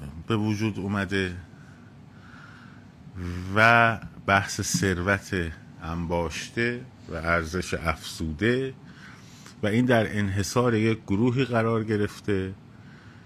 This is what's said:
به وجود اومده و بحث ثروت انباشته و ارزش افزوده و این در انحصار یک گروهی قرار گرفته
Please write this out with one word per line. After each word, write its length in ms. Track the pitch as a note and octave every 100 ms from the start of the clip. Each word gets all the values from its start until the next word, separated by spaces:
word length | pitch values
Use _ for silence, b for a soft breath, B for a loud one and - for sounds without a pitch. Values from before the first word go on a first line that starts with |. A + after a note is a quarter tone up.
| - E2 -
به 80 | A2+
وجود 440 | G#2+ G#2 A2 G2
اومده 560 | G2 G2+ F#2+ G2 F#2 F2+ F2 B B B B - - B B B B B B B B B - F#2 F2 F2+ F#2 G#2
و 440 | A2+ A#2 A#2 G#2+ - - -
بحث 360 | G2 - -
ثروت 880 | G2 - G2 F2 F#2 G2 - F#2+ E2 D#2 - -
انباشته 960 | E2 E2+ E2 E2+ D#2+ - - A#2 A#2 A#2+ B2+ - -
و 60 | E2
ارزش 580 | E2 E2+ D#2+ F2+ -
افزوده 1000 | D#2 E2 D#2 - - D#2+ D2+ A2+ B2 C3+ - B B B B B B B -
و 40 | G#2
این 180 | A2+ B2+
در 320 | A#2 F#2+ G#2
انحصار 560 | G2+ G2+ F#2 B2 B2
یک 260 | A2 A2+ A2 -
گروهی 380 | G2 B2 B2 A#2+
قرار 380 | A#2 A2+ A2+
گرفته 680 | A2 G#2 G#2 - - G2 F#2+ F#2+ - B B B B B